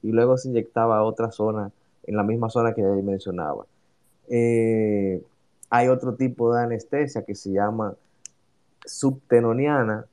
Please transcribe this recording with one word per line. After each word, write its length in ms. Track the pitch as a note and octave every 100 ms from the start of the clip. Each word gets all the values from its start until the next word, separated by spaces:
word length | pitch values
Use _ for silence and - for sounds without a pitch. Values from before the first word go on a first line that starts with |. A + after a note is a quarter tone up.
y 80 | G#2+
luego 260 | A#2 A#2+ B2+
se 120 | C3
inyectaba 480 | A#2 - A#2 A2+ G#2+
a 60 |
otra 280 | A2 G#2+ A#2
zona, 400 | - G#2+ G#2+ G2+ _ _ _
en 120 | - G#2
la 80 |
misma 260 | G#2 A#2 A2+
zona 240 | A#2+ A#2
que 80 | A2+
ya 80 | G2
mencionaba. 760 | G2 G2 F#2+ G2 F2+ D#2 C#2 G1+ _ _ _ _ _ -
Eh, 920 | A#2+ A#2 A2+ A2+ A2+ G#2+ G#2 G2 F2+ - _ _ _ -
hay 180 | A#2+ B2+
otro 280 | B2+ C3 A#2+
tipo 380 | C3 B2 A#2
de 100 | A#2
anestesia 600 | A#2+ A2+ - C#3+ C#3 A#2
que 120 | G2+ G2+
se 160 | G2
llama 440 | G2 G#2 A2 G#2 - _ _ - _ _ _ _ _ -
subtenoniana. 1200 | - C#3 C3 _ A#2+ A#2 A#2 C#3+ D3 A2 G#2+ -